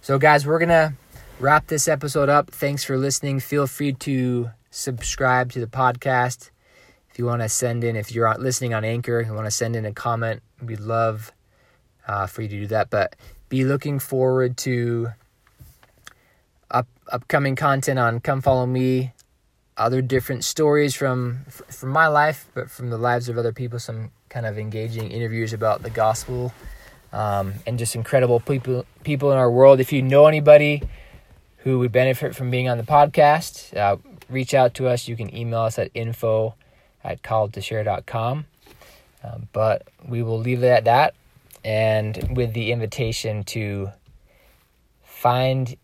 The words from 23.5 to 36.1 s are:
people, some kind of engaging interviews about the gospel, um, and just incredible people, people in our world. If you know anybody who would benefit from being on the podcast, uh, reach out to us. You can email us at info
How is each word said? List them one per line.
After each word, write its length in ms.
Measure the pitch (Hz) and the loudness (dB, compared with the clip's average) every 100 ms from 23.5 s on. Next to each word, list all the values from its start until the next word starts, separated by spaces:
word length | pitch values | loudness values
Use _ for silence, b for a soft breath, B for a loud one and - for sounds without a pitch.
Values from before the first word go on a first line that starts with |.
people, 260 | 113 123 120 | -4 -10 -10
some 340 | - 110 110 _ _ | -10 -12 -12 _ _
kind 180 | 123 113 | -10 -8
of 100 | 104 | -8
engaging 540 | 107 110 113 113 107 | -8 -8 -8 -8 -8
interviews 420 | 113 117 113 110 | -6 -6 -4 -4
about 300 | 113 110 104 | -2 0 0
the 80 | 117 | -4
gospel, 640 | 110 110 113 - 123 123 - B B B B _ | 0 0 0 -4 -6 -6 -8 B B B B _
um, 420 | 107 107 101 98 101 - | -6 -2 -2 -4 -6 -6
and 100 | 120 | -4
just 200 | 113 120 | -4 -6
incredible 420 | 113 139 123 117 | 0 2 4 2
people, 460 | - 139 127 123 - _ | 0 -4 -2 -6 -6 _
people 300 | - 143 143 | -4 0 2
in 60 | 135 | 4
our 120 | 123 | 4
world. 300 | 120 135 135 | 10 10 10
If 120 | 127 | 6
you 80 | 143 | 0
know 260 | 131 139 151 | 4 8 8
anybody 560 | 156 147 147 147 147 - B B B B B _ _ | 8 10 10 10 0 -6 B B B B B _ _
who 220 | 135 127 | -2 0
would 100 | 123 | 2
benefit 460 | 117 131 131 139 - | 2 2 0 -4 -6
from 140 | 127 | -4
being 180 | 123 127 | -2 -2
on 80 | 120 | -4
the 60 | |
podcast, 920 | 117 147 147 - 147 151 - - - - | 4 6 6 6 6 4 -2 -14 -12 -2
uh, 200 | 101 98 - - - | 0 0 -6 -20 -10
reach 260 | 127 127 | -6 0
out 200 | 135 127 | 4 2
to 120 | - 127 | 2 -2
us. 220 | 123 - | -2 -4
You 80 | 113 | -10
can 180 | 110 | -10
email 260 | - 117 117 | -10 -6 -2
us 180 | 113 113 | -2 -2
at 120 | 104 | -6
info 600 | 117 113 | -6 -8